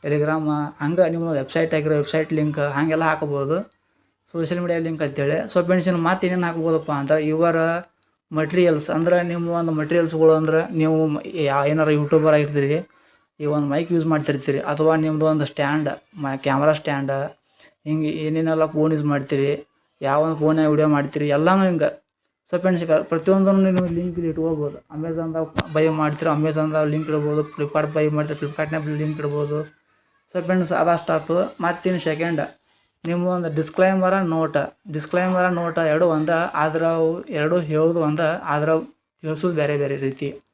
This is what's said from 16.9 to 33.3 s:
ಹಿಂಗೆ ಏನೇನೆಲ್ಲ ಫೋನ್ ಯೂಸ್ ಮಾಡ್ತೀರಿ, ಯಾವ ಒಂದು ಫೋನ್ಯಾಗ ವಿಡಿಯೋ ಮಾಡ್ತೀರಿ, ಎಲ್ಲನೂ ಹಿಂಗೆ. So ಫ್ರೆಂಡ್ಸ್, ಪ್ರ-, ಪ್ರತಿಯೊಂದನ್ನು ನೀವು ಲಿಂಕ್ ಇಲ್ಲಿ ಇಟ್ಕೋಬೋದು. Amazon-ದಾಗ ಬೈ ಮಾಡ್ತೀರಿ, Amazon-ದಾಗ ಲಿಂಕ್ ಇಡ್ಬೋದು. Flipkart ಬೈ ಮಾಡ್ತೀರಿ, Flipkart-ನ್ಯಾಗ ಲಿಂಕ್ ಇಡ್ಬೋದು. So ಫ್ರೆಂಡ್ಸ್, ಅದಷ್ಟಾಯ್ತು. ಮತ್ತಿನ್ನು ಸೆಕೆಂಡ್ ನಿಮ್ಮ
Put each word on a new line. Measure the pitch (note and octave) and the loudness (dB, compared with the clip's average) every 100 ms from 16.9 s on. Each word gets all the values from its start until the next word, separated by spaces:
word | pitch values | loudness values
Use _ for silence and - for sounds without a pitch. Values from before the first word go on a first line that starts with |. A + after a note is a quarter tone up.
| C#3 C#3 C#3 C#3+ - _ _ - _ D3+ | -4 -2 -4 -6 -10 _ _ -20 _ -6
ಹಿಂಗೆ | D#3 D3+ D#3+ D#3 | -2 -2 -4 -2
ಏನೇನೆಲ್ಲ | D#3+ D#3+ D#3+ D#3 | -2 0 2 0
ಫೋನ್ | D#3 D#3 D#3 | 2 0 2
ಯೂಸ್ | D3 | 0
ಮಾಡ್ತೀರಿ, | C#3+ C3 C#3+ C#3 C#3+ - _ _ _ C#3 | -2 -2 -2 0 -2 -8 _ _ _ -2
ಯಾವ | C#3+ D#3+ | 0 0
ಒಂದು | D#3 | 0
ಫೋನ್ಯಾಗ | D3+ D#3+ D#3 | 0 2 2
ವಿಡಿಯೋ | D3+ D#3 D3 | 4 4 2
ಮಾಡ್ತೀರಿ, | C#3+ D3+ D3 C#3+ | 0 -2 0 2
ಎಲ್ಲನೂ | D#3+ F#3+ F#3+ | 4 4 2
ಹಿಂಗೆ. | E3+ D3 - _ _ _ _ _ | 2 0 -4 _ _ _ _ _
So | F3+ | -2
ಫ್ರೆಂಡ್ಸ್, | F#3 F3 E3 | 0 0 2
ಪ್ರ-, | D#3 - | 0 2
ಪ್ರತಿಯೊಂದನ್ನು | E3 D#3+ F#3+ F#3+ G3 F#3+ | -2 2 4 4 4 4
ನೀವು | F#3 F3+ E3+ | 2 0 -2
ಲಿಂಕ್ | F3+ E3+ | -4 -4
ಇಲ್ಲಿ | E3 | -4
ಇಟ್ಕೋಬೋದು. | D#3 D#3+ D#3 D3 C#3+ _ D3+ | -2 -2 -2 -4 -6 _ -8
Amazon-ದಾಗ | D#3+ D#3+ E3 D#3+ D#3 - - D#3 | -6 -4 -4 -4 -4 -4 -4 2
ಬೈ | D#3+ D#3 | 2 2
ಮಾಡ್ತೀರಿ, | D3+ D3 D#3+ D3+ | -2 0 -2 0
Amazon-ದಾಗ | D#3 D#3 D#3 D#3 D3+ D3+ | 0 0 -2 0 0 0
ಲಿಂಕ್ | D#3 | -2
ಇಡ್ಬೋದು. | D#3 D3 D3+ D3+ - | -2 -2 -2 -4 -4
Flipkart | D3 D#3 D3+ D#3 | -4 -2 -2 0
ಬೈ | D3+ D3+ | 0 0
ಮಾಡ್ತೀರಿ, | D3+ D3+ | -4 -4
Flipkart-ನ್ಯಾಗ | D3 D3 D#3 D#3+ D3+ D3+ | -8 -6 -4 -4 -4 -4
ಲಿಂಕ್ | D#3 D3+ | -4 -4
ಇಡ್ಬೋದು. | D3 D3 D3 D3 D3+ _ _ _ _ _ _ | -4 -4 -4 -4 -8 _ _ _ _ _ _
So | F3+ E3+ | -8 -2
ಫ್ರೆಂಡ್ಸ್, | F#3 E3 F3 | 0 0 0
ಅದಷ್ಟಾಯ್ತು. | E3 E3+ - D#3+ D3+ E3 F#3+ - | 2 0 0 -4 0 -2 -2 -2
ಮತ್ತಿನ್ನು | E3+ F3 F#3 F3+ D#3+ | -4 -2 -2 -2 -2
ಸೆಕೆಂಡ್ | D#3 E3 D#3+ - - _ _ _ _ E3+ | -2 -2 -2 -4 -10 _ _ _ _ -4
ನಿಮ್ಮ | F3 F3+ | -2 0